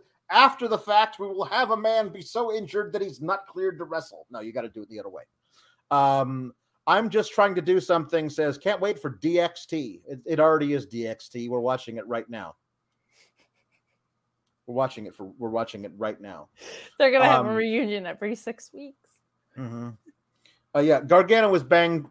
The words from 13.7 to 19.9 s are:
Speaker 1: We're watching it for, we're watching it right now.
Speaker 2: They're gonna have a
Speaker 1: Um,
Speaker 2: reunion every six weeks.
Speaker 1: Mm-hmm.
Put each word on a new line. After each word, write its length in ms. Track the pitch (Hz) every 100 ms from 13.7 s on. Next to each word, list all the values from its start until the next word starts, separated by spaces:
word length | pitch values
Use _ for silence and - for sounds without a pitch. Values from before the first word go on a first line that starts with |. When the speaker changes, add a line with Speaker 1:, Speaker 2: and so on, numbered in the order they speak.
| _ _ _ _ _ _ _ _ _ -
Speaker 1:
We're 100 | 123
watching 300 | 131 - 104
it 100 | -
for, 100 | 95 110
we're 120 | 117
watching 360 | 113 113 104 101
it 60 | 98
right 220 | 107 98
now. 300 | 101 82 - _ - - - -
Speaker 2:
They're 140 | 269
gonna 140 | 262 262
have 200 | - 220
a 40 |
Speaker 1:
Um, 60 | 220
Speaker 2:
reunion 500 | 226 220 294 208 175
every 300 | - 208 226
six 360 | - 233 -
weeks. 360 | - 285 277 _ _ _ _ _ -
Speaker 1:
Mm-hmm. 320 | 123 117 120